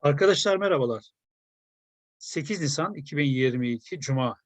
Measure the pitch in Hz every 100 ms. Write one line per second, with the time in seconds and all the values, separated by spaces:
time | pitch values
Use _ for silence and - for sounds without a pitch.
0 | 143 143 190 185 202 190 196 160 123 110
1 | - _ _ _ _ _ _ _ _ _
2 | _ _ - - 147 208 151 143 170 185
3 | 143 147 143 131 131 123 123 117 - 175
4 | 135 131 127 107